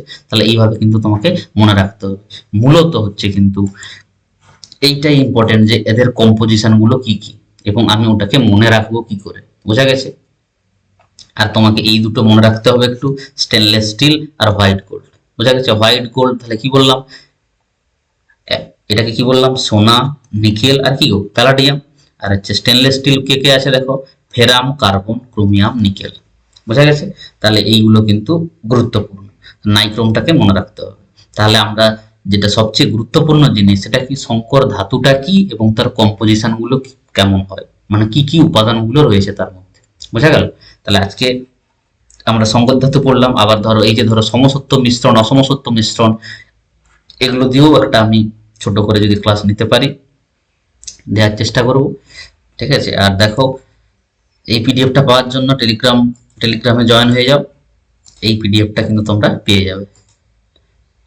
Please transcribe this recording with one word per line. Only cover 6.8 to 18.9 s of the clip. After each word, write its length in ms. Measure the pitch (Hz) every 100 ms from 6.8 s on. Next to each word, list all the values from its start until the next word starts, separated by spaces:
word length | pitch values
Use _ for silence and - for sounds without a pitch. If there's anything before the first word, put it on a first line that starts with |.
| 110 127
কি 140 | 113
কি 200 | 101 - - _ _ -
এবং 240 | 101 107
আমি 180 | 107 113
ওটাকে 300 | 107 101 143
মনে 320 | 113 101 117
রাখবো 320 | 110 110 113
কি 180 | - 101
করে। 200 | - - - _ 98
বোঝা 160 | 110
গেছে? 300 | 135 127 - - _ _ _ _ _ _ _ _ _ _ _ -
আর 120 | 104
তোমাকে 280 | 110 110 107
এই 180 | 104 110
দুটো 240 | 110 107
মনে 180 | 110 107
রাখতে 280 | 110 110 123
হবে 160 | 123 123
একটু, 320 | - 139 139 - -
স্টেনলেস 520 | - 113 107 107 107
স্টিল 380 | 107 143 151 156 -
আর 120 | 107
হোয়াইট 280 | 98 98 95 -
গোল্ড। 140 | 92 - _ _ -
বোঝা 160 | 117
গেছে? 180 | 127 -
হোয়াইট 400 | 107 113 123 123
গোল্ড 280 | 135 127 123
তাহলে 180 | 117 107
কি 120 | 135
বললাম? 340 | 135 135 131 139 - _ _ _ _ _ _ _ _ _ _ _ _ -
এ-, 220 | - - _
এটাকে 220 | -